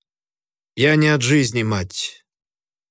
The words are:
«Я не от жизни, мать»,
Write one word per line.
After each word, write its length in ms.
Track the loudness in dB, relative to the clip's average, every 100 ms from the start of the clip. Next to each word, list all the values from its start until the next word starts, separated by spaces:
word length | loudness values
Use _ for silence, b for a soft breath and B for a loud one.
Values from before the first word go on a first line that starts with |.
| _ _ _ _ _ _ _
«Я 220 | -2 2 2
не 120 | 2
от 140 | 2
жизни, 400 | 2 2 0 -2
мать», 640 | -2 -4 -6 -8 -10 -12 _ _ _ _ _ _ _